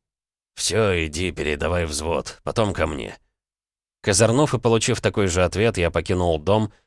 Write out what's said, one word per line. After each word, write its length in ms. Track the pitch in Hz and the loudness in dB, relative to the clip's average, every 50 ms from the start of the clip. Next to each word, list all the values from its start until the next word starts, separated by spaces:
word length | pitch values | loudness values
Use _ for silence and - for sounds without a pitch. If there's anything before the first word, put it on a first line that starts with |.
| _ _ _ _ _ _ _ _ _ _ _ | _ _ _ _ _ _ _ _ _ _ _
«Всё, 500 | - - - 87 107 110 101 92 85 80 | -6 -4 -2 0 2 2 2 2 0 0
иди, 280 | 78 73 82 92 90 76 | -2 -2 -4 -4 -4 -4
передавай 520 | - 73 76 76 71 76 78 87 87 85 | -4 -2 -2 -2 -2 -2 -2 0 0 -2
взвод, 520 | 78 76 73 76 82 82 67 - - - - - | -2 -4 -6 -4 -2 -2 -2 -4 -6 -12 -10 -8
потом 280 | - - 120 110 101 85 | -6 -2 0 0 0 0
ко 140 | 82 80 | 0 -2
мне». 320 | 78 78 67 55 50 - - _ _ _ _ _ _ _ _ _ _ _ _ _ _ _ _ - | -2 -2 -6 -8 -10 -14 -18 _ _ _ _ _ _ _ _ _ _ _ _ _ _ _ _ -2
Козырнув 520 | 110 98 95 110 110 117 135 156 - - | 0 2 4 4 4 4 2 2 2 0
и 60 | 120 | 0
получив 400 | - 120 113 113 - - 113 - | 2 2 2 2 2 0 -2 0
такой 260 | - - - 110 101 | -2 -2 0 2 0
же 160 | 92 82 92 90 | 0 2 2 0
ответ, 340 | 85 - 92 107 117 104 | 0 2 0 0 0 2
я 140 | 92 87 82 | 0 0 0
покинул 480 | 80 85 80 - 95 90 90 87 82 78 | 0 -2 -2 0 0 0 2 0 0 0
дом 340 | 76 87 101 107 110 104 - _ _ | 0 2 2 2 2 0 -4 _ _